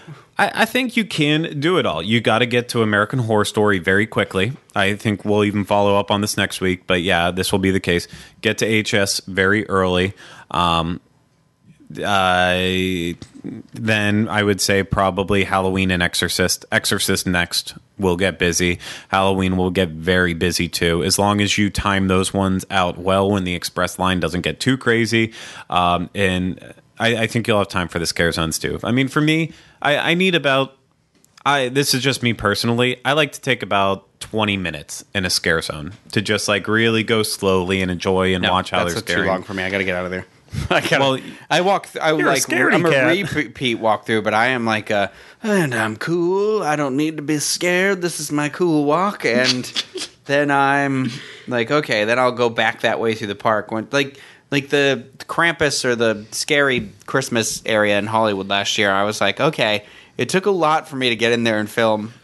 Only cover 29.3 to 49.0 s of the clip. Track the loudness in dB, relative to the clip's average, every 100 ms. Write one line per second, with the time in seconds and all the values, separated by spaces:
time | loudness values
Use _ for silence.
29.3 | 0 -2 -8 -20 _ -2 0 0 0 2
30.3 | 2 2 0 0 -8 _ _ _ _ _
31.3 | _ 0 0 2 0 0 0 0 0 -2
32.3 | 0 0 0 0 0 0 0 0 0 0
33.3 | -2 -4 -4 0 0 2 -2 -8 _ -8
34.3 | -2 0 0 -4 -8 -12 -16 -8 -4 -2
35.3 | -2 0 0 -2 -8 -12 -14 -6 -4 -2
36.3 | -2 0 -2 0 2 2 2 0 0 0
37.3 | -2 2 2 2 0 0 -2 0 2 2
38.3 | 2 2 0 0 -2 -2 -2 -2 -2 0
39.3 | -2 -4 -6 -4 -2 -2 -4 -4 -8 -10
40.3 | _ _ -8 -2 0 2 2 2 0 -6
41.3 | -18 -2 0 2 0 -2 -2 0 2 2
42.3 | 0 0 0 2 4 4 4 4 2 0
43.3 | -4 -6 -4 -2 0 0 0 0 0 2
44.3 | 2 2 0 0 -2 0 0 0 -6 -20
45.3 | -8 -2 0 0 -2 -4 -4 -4 0 0
46.3 | 0 0 0 0 -2 -2 -2 -2 -4 -4
47.3 | -2 -2 -2 0 2 0 0 -4 -6 -4
48.3 | -4 -4 -2 0 2 2 2